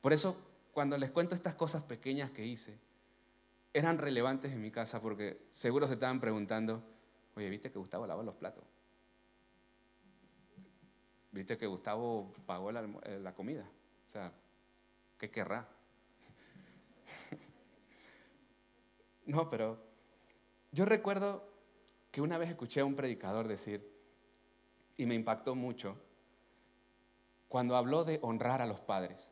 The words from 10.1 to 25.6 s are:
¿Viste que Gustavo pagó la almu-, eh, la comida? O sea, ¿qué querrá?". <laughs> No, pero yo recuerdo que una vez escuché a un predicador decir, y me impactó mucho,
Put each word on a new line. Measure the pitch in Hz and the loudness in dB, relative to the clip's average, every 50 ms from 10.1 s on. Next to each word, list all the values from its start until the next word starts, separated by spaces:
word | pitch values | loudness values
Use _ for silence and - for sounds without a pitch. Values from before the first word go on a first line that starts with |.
| - _ - - _ - - _ - - - - - - - - _ _ _ _ _ _ _ _ | -20 _ -20 -20 _ -20 -20 _ -20 -20 -20 -20 -20 -20 -20 -20 _ _ _ _ _ _ _ _
¿Viste | - 98 98 - 120 110 | -10 -10 -4 -4 -4 -2
que | - | 0
Gustavo | 104 95 - - 110 104 110 120 120 117 110 98 95 95 - - | -2 -2 -2 -2 -2 -2 0 0 0 0 0 -2 -6 -12 -18 -8
pagó | - 92 90 95 101 | -6 -6 -4 -2 -4
la | 113 117 110 | -4 -4 -6
almu-, | 107 104 - - | -6 -8 -10 -10
eh, | - 101 98 | -10 -8 -8
la | 98 95 90 | -8 -10 -8
comida? | - 95 110 151 143 98 92 - - _ _ _ _ _ _ | -8 -6 -6 -6 -6 -8 -12 -18 -20 _ _ _ _ _ _
O | |
sea, | - 107 95 87 85 - - _ _ _ _ _ _ _ _ _ _ _ _ _ _ _ | -10 -10 -10 -10 -10 -14 -20 _ _ _ _ _ _ _ _ _ _ _ _ _ _ _
¿qué | - 107 | -10 -6
querrá?". | - 113 98 - 98 117 117 - - - - _ _ _ _ _ _ _ - - - - - - - - - - - - - - - - - - - - - - | -2 -2 -2 -2 -2 -4 -6 -10 -18 -20 -20 _ _ _ _ _ _ _ -20 -20 -20 -20 -20 -20 -20 -20 -20 -20 -20 -20 -20 -20 -20 -20 -20 -18 -18 -16 -12 -12
<laughs> | - - - - - - - - - - - _ - - - - - - - - - - - _ - _ _ _ _ _ _ _ _ _ - _ _ _ - | -12 -12 -12 -18 -20 -20 -20 -20 -20 -20 -20 _ -20 -20 -20 -20 -20 -20 -20 -20 -20 -20 -20 _ -20 _ _ _ _ _ _ _ _ _ -20 _ _ _ -6
No, | - 147 156 165 156 | 0 2 2 2 2
pero | - 110 110 110 113 113 - - - - - - - _ - - - _ _ _ _ _ _ _ | 2 0 0 0 -2 -6 -12 -20 -20 -20 -20 -20 -20 _ -20 -20 -20 _ _ _ _ _ _ _
yo | - 143 185 | 2 2 6
recuerdo | 202 226 220 220 202 202 196 196 202 196 - - - - - - - - - - - _ _ _ _ | 6 6 6 6 2 2 2 2 0 0 -2 -8 -12 -20 -20 -20 -20 -20 -20 -20 -20 _ _ _ _
que | - - | -4 -2
una | 143 151 170 165 | 0 0 2 0
vez | 170 165 | 0 -2
escuché | 165 151 123 120 - 147 | -2 -6 -8 -2 2 2
a | 139 | 2
un | 139 139 | 2 2
predicador | 139 139 135 113 107 - 92 98 110 113 110 | 0 0 -2 -2 -4 -4 -2 0 0 0 0
decir, | 104 95 - 107 104 101 - - - - - - - _ _ _ _ - _ _ _ _ _ _ _ _ _ _ _ - | -2 -4 -4 -6 -6 -6 -6 -10 -20 -20 -20 -20 -20 _ _ _ _ -20 _ _ _ _ _ _ _ _ _ _ _ -2
y | 127 | 0
me | 120 117 | 2 2
impactó | 113 113 113 113 110 - 139 127 | 2 4 2 0 2 0 -2 -2
mucho, | 127 | 0